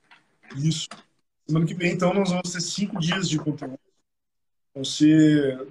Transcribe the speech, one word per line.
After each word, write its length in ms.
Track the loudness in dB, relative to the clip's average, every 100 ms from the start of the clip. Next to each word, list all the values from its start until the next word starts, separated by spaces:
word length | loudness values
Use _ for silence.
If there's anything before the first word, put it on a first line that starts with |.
| _ -20 _ _ -14 -4
Isso. 320 | -2 -2 -6 -14 _ _ _ _ -4
Semana 180 | 0 0
que 80 |
vem, 200 | -2 -2
então, 200 | 0 0
nós 160 | 2 0
vamos 200 | -2 -4
ter 100 | -8
cinco 380 | -8 -4 -4 -4
dias 300 | -2 -2 -2
de 100 | -4
conteúdo. 400 | -4 -6 -8 -14 _ _ _ _ _ _ _ _ _
Vão 120 | -10 -8
ser, 840 | 2 6 8 6 4 2 -4 -8